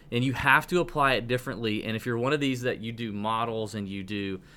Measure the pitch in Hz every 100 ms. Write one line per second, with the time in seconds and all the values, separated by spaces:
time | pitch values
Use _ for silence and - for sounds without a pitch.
0 | - 120 131 127 139 143 - 180 170 147
1 | 135 123 113 123 - 107 113 107 - 110
2 | 127 117 123 151 139 127 123 101 110 117
3 | 117 101 104 113 117 113 110 110 101 98
4 | 95 104 98 95 -